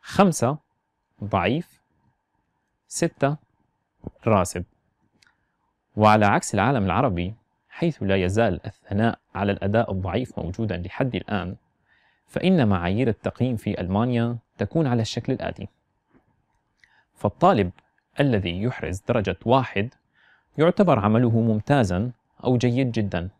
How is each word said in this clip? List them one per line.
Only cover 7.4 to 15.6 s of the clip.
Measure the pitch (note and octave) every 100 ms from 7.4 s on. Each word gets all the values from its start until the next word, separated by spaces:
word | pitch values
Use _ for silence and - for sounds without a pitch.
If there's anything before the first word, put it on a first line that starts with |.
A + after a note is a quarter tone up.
| _ _ _
حيث | - E3+ D3
لا | G2 G2
يزال | F2+ G2+ A2+ E2+ -
الثناء | - - G2+ A2+ - _ G2+
على | G2+
الأداء | G2+ G2 G#2+ -
الضعيف | G2 F#2 F#2+ B2+ -
موجودا | E2 F2+ A2 F2
لحد | F2 - C3+ G2
الآن، | - G#2 F2 G#2+ _ _ _ _ _ _ _
فإن | - F3 F#3 A2+
معايير | F#2+ F2 G2+ B2+
التقييم | G#2+ G2 - B2 A#2
في | - G2
ألمانيا | F2+ G2 A#2+ A#2+ A#2 A#2+ _ _
تكون | A2 E3 D3+
على | A#2+
الشكل | A2 - -
الآتي: | C3 - E2+